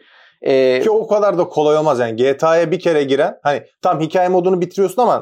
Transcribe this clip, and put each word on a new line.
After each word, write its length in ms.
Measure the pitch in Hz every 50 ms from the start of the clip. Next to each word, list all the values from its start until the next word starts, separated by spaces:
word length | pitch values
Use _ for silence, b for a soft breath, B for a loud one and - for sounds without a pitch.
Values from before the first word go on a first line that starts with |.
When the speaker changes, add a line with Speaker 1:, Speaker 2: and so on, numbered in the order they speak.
| b b b b b b b b
Speaker 1:
E, 380 | - - 135 131 131 131 127 127
Speaker 2:
Ki 100 | - 220
o 160 | 214 220 214
kadar 320 | - 208 214 208 202 190 170
da 60 | 175
kolay 320 | 170 - 151 151 151 151
olmaz 220 | 156 156 156 139 120
yani. 180 | 123 117 113
G 200 | 110 127 135 139
T 100 | 139 160
A'ya 240 | 160 165 170 170 156
bir 100 | 160 175
kere 240 | - 175 165 147 143
giren, 340 | 135 139 131 151 190 226 -
hani 200 | - 143 147 120 - b b b
tam 180 | - 185 175 151
hikaye 280 | 160 151 - 185 180 180
modunu 320 | 185 185 175 185 190 180
bitiriyorsun 420 | 180 175 - - 196 180 180 -
ama 180 | 247 214 151 117